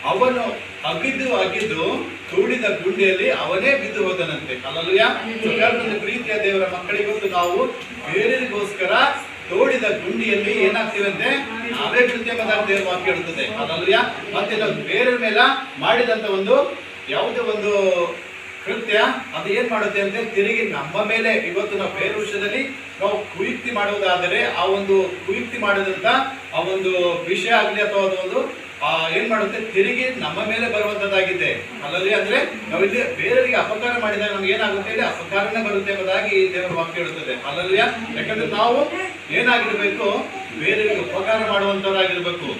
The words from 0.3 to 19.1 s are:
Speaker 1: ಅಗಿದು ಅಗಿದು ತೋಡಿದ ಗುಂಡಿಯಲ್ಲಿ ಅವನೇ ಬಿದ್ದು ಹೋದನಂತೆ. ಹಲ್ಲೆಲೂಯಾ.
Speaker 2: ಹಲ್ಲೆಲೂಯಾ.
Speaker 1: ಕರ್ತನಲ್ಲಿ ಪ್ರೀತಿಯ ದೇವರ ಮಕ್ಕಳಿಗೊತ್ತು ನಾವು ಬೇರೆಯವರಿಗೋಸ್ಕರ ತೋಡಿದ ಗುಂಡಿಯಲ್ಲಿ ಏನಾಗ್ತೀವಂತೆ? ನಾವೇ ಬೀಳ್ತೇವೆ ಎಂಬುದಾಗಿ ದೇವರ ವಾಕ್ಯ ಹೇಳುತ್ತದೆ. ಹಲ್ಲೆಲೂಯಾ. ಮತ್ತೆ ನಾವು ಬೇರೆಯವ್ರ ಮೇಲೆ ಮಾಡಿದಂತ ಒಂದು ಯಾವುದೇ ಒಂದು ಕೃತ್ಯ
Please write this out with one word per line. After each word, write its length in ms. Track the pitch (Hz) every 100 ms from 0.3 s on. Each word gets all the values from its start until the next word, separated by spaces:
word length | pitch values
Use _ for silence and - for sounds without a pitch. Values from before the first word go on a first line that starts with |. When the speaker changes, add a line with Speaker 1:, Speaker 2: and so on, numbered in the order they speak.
| 247 226 - - -
Speaker 1:
ಅಗಿದು 520 | 156 165 262 269 262 196
ಅಗಿದು 720 | 185 - - 160 - - - - - 180
ತೋಡಿದ 280 | 220 254
ಗುಂಡಿಯಲ್ಲಿ 680 | 208 - 180 - 196 185 -
ಅವನೇ 480 | - - 190 262 285
ಬಿದ್ದು 260 | 202 -
ಹೋದನಂತೆ. 500 | 190 185 160 151 131
ಹಲ್ಲೆಲೂಯಾ. 520 | 127 135 156 170 190 233
Speaker 2:
ಹಲ್ಲೆಲೂಯಾ. 640 | 233 226 226 220 - 226
Speaker 1:
ಕರ್ತನಲ್ಲಿ 300 | - 220 208
ಪ್ರೀತಿಯ 340 | 196 247 220 214
ದೇವರ 260 | 196 196 185
ಮಕ್ಕಳಿಗೊತ್ತು 600 | 180 180 202 208 214 196
ನಾವು 380 | 180 175 196 254 - - - -
ಬೇರೆಯವರಿಗೋಸ್ಕರ 800 | 175 220 262 220 208 202 - 180 - - - - - -
ತೋಡಿದ 340 | 180 269 247
ಗುಂಡಿಯಲ್ಲಿ 680 | 208 202 - 226 220 202 202
ಏನಾಗ್ತೀವಂತೆ? 840 | - 190 - - 202 202 160 254 277 220 220 233
ನಾವೇ 300 | 240 208 240
ಬೀಳ್ತೇವೆ 380 | 240 240 226 233
ಎಂಬುದಾಗಿ 300 | 220 208 208
ದೇವರ 200 | 196 185
ವಾಕ್ಯ 240 | 180 185
ಹೇಳುತ್ತದೆ. 340 | 170 165 - 214
ಹಲ್ಲೆಲೂಯಾ. 760 | 214 - - 180 226 - - -
ಮತ್ತೆ 220 | 196 202 214
ನಾವು 160 | 208
ಬೇರೆಯವ್ರ 480 | 151 - 196 254 240
ಮೇಲೆ 600 | 220 208 - - - -
ಮಾಡಿದಂತ 440 | - 233 233 220
ಒಂದು 540 | 214 190 196 269 - - - - -
ಯಾವುದೇ 320 | - 240 247
ಒಂದು 320 | 233 208 202 202 190 175 165 - - - - -
ಕೃತ್ಯ 340 | 196 226 - 208 254